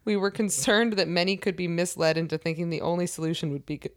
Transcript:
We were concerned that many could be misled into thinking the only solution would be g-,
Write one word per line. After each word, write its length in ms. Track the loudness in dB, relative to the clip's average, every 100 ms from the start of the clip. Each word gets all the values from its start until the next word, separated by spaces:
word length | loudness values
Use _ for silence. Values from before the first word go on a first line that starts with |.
| -2
We 100 | 0
were 140 | 0
concerned 640 | 0 -2 0 2 4 4
that 120 | 2 0
many 280 | 2 2 0
could 180 | -2 -2
be 120 | 0
misled 480 | 0 -2 2 2 2
into 220 | 0 -2
thinking 320 | -4 -2 -2
the 100 | -2
only 260 | 0 0 -2
solution 460 | -2 -4 -2 -2
would 140 | -4 -6
be 100 | -8
g-, 140 | -8